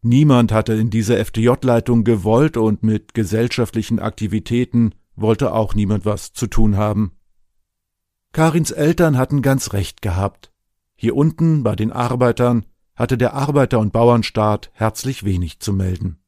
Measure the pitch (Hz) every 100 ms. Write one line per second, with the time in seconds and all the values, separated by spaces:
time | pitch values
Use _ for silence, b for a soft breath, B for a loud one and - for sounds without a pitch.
0 | 117 127 151 123 113 110 107 110 110 110
1 | 104 107 110 110 117 131 127 117 110 117
2 | 110 110 92 117 151 120 110 104 110 107
3 | - - 95 110 120 - 113 113 107 113
4 | 107 - 107 104 - 120 127 120 113 -
5 | _ - 107 110 131 110 107 104 98 104
6 | 104 104 - - 117 - 107 101 107 107
7 | 104 _ _ _ _ _ _ _ _ _
8 | _ _ _ 156 160 165 156 - 151 170
9 | 165 127 - 143 131 135 - 101 - -
10 | 104 92 101 _ - _ _ _ _ _
11 | 110 135 156 - 165 156 110 107 110 -
12 | 120 123 123 117 123 120 - _ _ -
13 | 120 123 120 139 139 143 127 117 107 113
14 | 120 120 - - 107 104 - _ 110 -
15 | 131 131 101 92 85 - - 98 92 90
16 | 92 80